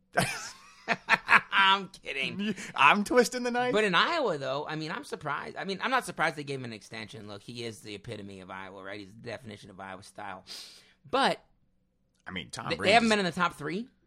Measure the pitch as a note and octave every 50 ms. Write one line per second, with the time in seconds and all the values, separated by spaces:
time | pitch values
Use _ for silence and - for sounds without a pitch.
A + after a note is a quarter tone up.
0 | _ _ - G3+ F#3 - - - - - - - - - - - - - - -
1 | - - A3+ - - - - - - - G3 G3 G3 F#3+ G3 G3 G3 F#3 - -
2 | - D3+ C#3+ C3+ C3 B2+ A#2+ F#3 G3+ G#3+ G3 - - - - - C3+ D3 E3+ G3+
3 | G3+ - - B3 A3+ - - B3+ A#3+ B3 A#3+ B3 B3 B3 A3 G#3 A3 G3+ F3 E3+
4 | G#3 C#4 F4 E4 C#4 G#3 E3 C#3+ C3+ C3 C3+ C#3+ D3+ D3 D#3 D#3 D#3 D#3 F#3 B3+
5 | D4 - - - - D3 C#3+ D#3+ - - - - D3+ F#3+ G3 F3+ - A3+ C4 B3
6 | - F3+ D#3+ - D#3 E3 D3+ D3+ C#3+ C#3 C#3 C3 B2+ A#2+ A2 G#2 - - A2+ A2
7 | G#2+ G#2 - A2+ G#2 G#2 G#2 G2+ - - A#2+ A#2+ A#2 A#2 G#2+ A2+ - G#2+ G#2 G2
8 | - B2 A2 G#2 G2 G2 G2 F#2+ F#2 F2+ F#2+ F#2+ F#2+ F#2 F#2+ G2 F#2 F#2+ G2+ G#2+
9 | G2+ F#2 G#2+ A2+ A2+ A#2+ G#2+ G2+ - A2 G2+ G2+ - G2 F#2+ F#2 F#2+ F#2+ F#2+ F#2
10 | G2+ - - - G#2 G2+ F#2+ F#2 - - - - - - - - - _ _ _
11 | _ C#3 - C4+ C4 G3 E3 - - _ _ _ _ _ _ _ _ _ _ _
12 | _ _ _ _ _ - F#2 F2+ C#2 A#1 - - - - E3+ - - F3+ G#3+ A#3+
13 | A#3 A3+ G#3+ G#3 F#3+ E3+ - F3+ F3 D#3+ - - C#3+ D3+ D#3+ G3+ A#3+ - _ _
14 | _